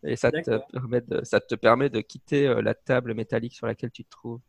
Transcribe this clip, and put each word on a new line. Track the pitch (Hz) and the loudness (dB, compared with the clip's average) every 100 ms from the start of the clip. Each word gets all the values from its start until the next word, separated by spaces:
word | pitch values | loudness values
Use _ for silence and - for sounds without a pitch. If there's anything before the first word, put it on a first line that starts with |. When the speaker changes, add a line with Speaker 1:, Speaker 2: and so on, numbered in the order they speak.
Speaker 1:
Et | - 123 | -4 0
ça | - | 2
te | 151 | 0
Speaker 2:
D'accord. | 170 117 - | 0 -2 -2
Speaker 1:
permet | - 127 120 | -8 -2 -4
de, | 120 - | -2 -6
ça | - 101 | 0 0
te | - | 0
permet | 113 113 117 139 | 0 4 4 4
de | 113 | -2
quitter, | - - _ 143 139 | -6 -14 _ 2 2
euh, | 117 | 2
la | 107 | 0
table | 113 - 127 123 | -2 0 0 0
métallique | 110 110 113 117 | -6 -2 -4 -4
sur | - 117 | -8 -8
laquelle | 110 120 | -6 -8
tu | - | -10
te | - | -20
trouves. | - - 117 | -16 -12 -12